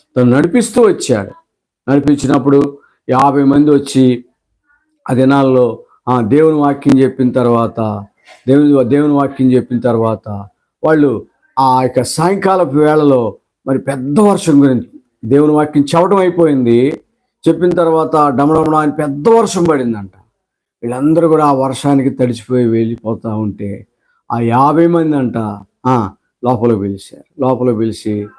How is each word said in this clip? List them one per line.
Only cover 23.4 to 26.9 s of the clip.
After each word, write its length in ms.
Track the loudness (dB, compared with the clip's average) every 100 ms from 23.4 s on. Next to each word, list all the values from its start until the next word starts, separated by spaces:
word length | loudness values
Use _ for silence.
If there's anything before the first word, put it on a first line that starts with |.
| -6 -8 -10 -12 -18 _ _ _ -8
ఆ 80 | -4
యాభై 480 | 0 2 2 2 2
మంది 300 | 0 -2 -2
అంట, 200 | -4 -4 -8 -10 -18 _ -2
ఆ, 240 | 0 -2 -8 _ _
లోపలికి 360 | -4 0 0 0
పిలిచారు. 600 | -4